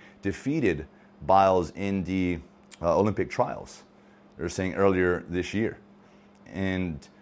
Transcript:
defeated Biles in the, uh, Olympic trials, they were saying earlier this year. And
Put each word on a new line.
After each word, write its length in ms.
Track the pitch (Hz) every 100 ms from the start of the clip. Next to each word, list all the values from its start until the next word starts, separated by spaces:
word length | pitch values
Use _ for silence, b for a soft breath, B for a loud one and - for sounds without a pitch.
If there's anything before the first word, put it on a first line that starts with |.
| B B
defeated 640 | 98 92 131 156 110 76 73 b b - 76
Biles 440 | 95 95 92 80
in 300 | - 98 98
the, 340 | 85 95 90 85 - - - -
uh, 180 | 85 82
Olympic 300 | 107 98 90
trials, 540 | - 78 60 - - - b b b b -
they 40 |
were 60 | 85
saying 260 | - 92
earlier 480 | 82 98 92 90 90 -
this 240 | 87 85
year. 240 | 101 110 - - - b b b b -
And 600 | 90 95 92 90 71 - b